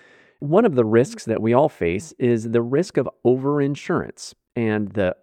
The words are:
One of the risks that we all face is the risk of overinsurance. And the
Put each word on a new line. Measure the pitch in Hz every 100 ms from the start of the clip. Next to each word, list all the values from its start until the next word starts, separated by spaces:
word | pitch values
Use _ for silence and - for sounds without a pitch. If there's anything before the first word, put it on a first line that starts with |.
| _ _ _ -
One | 143 180 240
of |
the | 127
risks | 110 113 127 113
that | - 110
we | 110
all | 120 151
face | - 85 95 - -
is | 123 117 113
the | 117
risk | 117 139 185 -
of | 131 -
overinsurance. | 117 131 135 147 139 143 - 156 65 - - - _ -
And | 113 107 101
the | 101 90 -